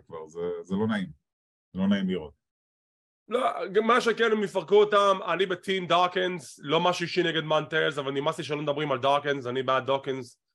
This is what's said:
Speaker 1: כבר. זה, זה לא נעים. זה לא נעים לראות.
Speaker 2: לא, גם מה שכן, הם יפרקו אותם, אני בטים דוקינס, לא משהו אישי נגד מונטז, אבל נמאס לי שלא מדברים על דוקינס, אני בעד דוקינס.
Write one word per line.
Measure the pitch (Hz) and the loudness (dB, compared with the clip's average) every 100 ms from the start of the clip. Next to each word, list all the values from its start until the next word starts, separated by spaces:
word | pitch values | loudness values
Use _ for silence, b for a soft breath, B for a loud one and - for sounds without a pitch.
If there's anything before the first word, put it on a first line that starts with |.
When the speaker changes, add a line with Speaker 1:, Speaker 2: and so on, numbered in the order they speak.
| - | -16
Speaker 1:
כבר. | 82 78 | -16 -14
זה, | 82 87 87 | -8 -6 -6
זה | 87 | -6
לא | 95 110 | -4 -2
נעים. | 107 87 73 _ _ _ _ _ | -4 -6 -12 _ _ _ _ _
זה | 90 | -2
לא | 95 | 0
נעים | 101 95 | 0 0
לראות. | 90 76 - _ _ _ _ _ _ _ _ - | -4 -6 -16 _ _ _ _ _ _ _ _ -6
Speaker 2:
לא, | 226 - - 180 | -2 -2 -4 -2
גם | 196 226 | 2 4
מה | 240 | 4
שכן, | 226 226 226 | 2 2 2
הם | 220 | 2
יפרקו | 196 190 156 202 | 0 -2 2 4
אותם, | 208 208 202 190 - | 6 6 4 2 0
אני | 165 190 | -2 -2
בטים | 180 - 190 180 | -4 -2 -2 2
דוקינס, | 170 180 185 185 180 - - | 4 4 2 -2 -4 -10 -12
לא | 143 156 | 0 2
משהו | 180 175 | 2 0
אישי | 175 180 | -2 0
נגד | 170 160 | 0 0
מונטז, | 151 156 147 160 160 147 | 0 0 0 0 0 -2
אבל | 135 | -4
נמאס | 139 147 165 | -2 -2 -2
לי | |
שלא | 131 147 | -4 -4
מדברים | 151 143 151 | -4 -2 -2
על | 131 | 0
דוקינס, | 135 143 143 143 123 | 2 2 0 -4 -4
אני | 127 | -4
בעד | 127 131 127 | 0 0 0
דוקינס. | 135 139 135 123 - _ | -2 -2 -8 -8 -16 _